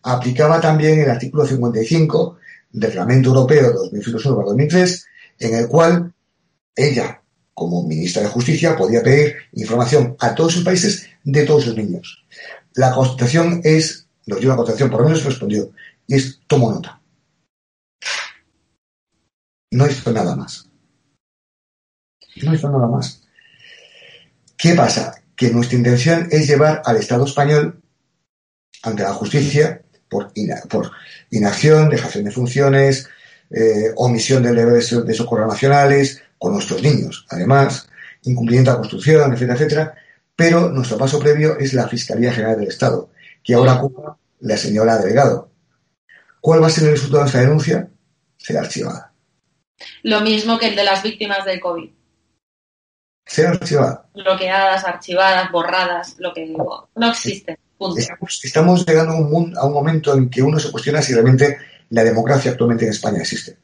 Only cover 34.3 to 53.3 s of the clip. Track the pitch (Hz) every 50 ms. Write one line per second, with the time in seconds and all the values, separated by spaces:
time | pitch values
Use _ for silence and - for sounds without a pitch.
34.3 | 135 127 117 120 120 117 117 117 120 120 117 - 120 120 113 117 110 107 117 -
35.3 | 117 107 110 110 104 - 135 135 143 143 139 139 139 139 135 131 - - _ _
36.3 | _ _ - - 101 101 - - - - - 151 - - - - - - _ _
37.3 | - 87 90 113 135 139 139 - - - - _ _ - - - - _ _ 131
38.3 | 123 123 117 113 120 127 127 120 - - 107 - - - - 143 160 151 143 131
39.3 | 117 - 127 120 123 131 151 151 147 151 156 - - - _ _ _ _ _ _
40.3 | _ - 165 170 170 170 - - 135 135 123 - - - 135 135 143 147 139 147
41.3 | 151 151 151 156 156 - 139 135 - 123 110 - - 117 - - - 113 120 123
42.3 | 123 117 110 110 113 107 104 98 - - - - - - - _ _ _ - -
43.3 | - _ _ - 123 120 131 131 127 - 143 135 - - - - - _ _ _
44.3 | _ _ - 107 104 - - - 104 107 110 113 113 110 95 92 113 135 139 -
45.3 | - - - _ _ _ _ _ _ _ _ _ _ _ _ _ - _ _ _
46.3 | _ _ - 156 165 160 160 160 156 160 156 151 147 131 - - 147 147 139 131
47.3 | - - 127 135 151 147 - 165 175 - - - _ _ _ _ _ _ _ _
48.3 | _ _ - - - - - - - - - - 87 - - _ _ _ _ _
49.3 | _ _ _ _ _ _ _ _ _ _ - - - - - 226 214 208 214 220
50.3 | 214 214 214 226 226 226 226 214 202 202 202 196 196 190 202 214 208 - 220 202
51.3 | 202 196 190 196 185 180 - 175 170 170 160 165 _ _ _ _ _ _ _ _
52.3 | _ _ _ _ _ _ _ _ _ _ _ _ _ _ _ _ _ _ _ -